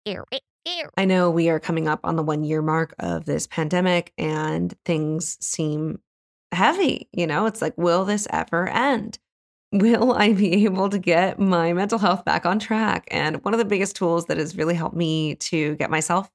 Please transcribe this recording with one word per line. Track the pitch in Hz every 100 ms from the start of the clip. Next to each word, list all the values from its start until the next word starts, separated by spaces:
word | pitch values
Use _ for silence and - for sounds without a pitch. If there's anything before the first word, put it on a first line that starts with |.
| - 196 - 262 - _ - 349 311 -
I | 190
know | 185 175
we | 165 165
are | 160
coming | - 165 160
up | 156
on | - 165
the |
one | 156 156
year | 151 156
mark | 156 160 160 -
of | - -
this | 151 147 -
pandemic | - 151 180 185 175 170 -
and | 156 156 156 160 175 -
things | - 165 151 156 160 -
seem | - - 156 151 156 - _ _ _ _ _
heavy. | 170 214 359 359 - -
You | - 165
know, | 147 220
it's | 208
like, | 160 -
will | 170 170
this | 190 208 208
ever | 156 160 170 180
end? | - 269 240 214 - _ _ _ _ _
Will | 202 220 226 240
I | 247 208
be | 202 196 185
able | 208 185 196
to | 202
get | 180 170 185 -
my | 196 175 165
mental | 175 208 226
health | 190 190
back | - 165 175
on | 208
track? | 208 220 214 - -
And | - 147 160
one | -
of | 226
the | 202
biggest | 202 190 -
tools | 175 170
that | 170 160
has | 156 170
really | 156
helped | 170 165 165
me | 165 160 156 -
to | - 165 151 151
get | -
myself | 156 156 180 196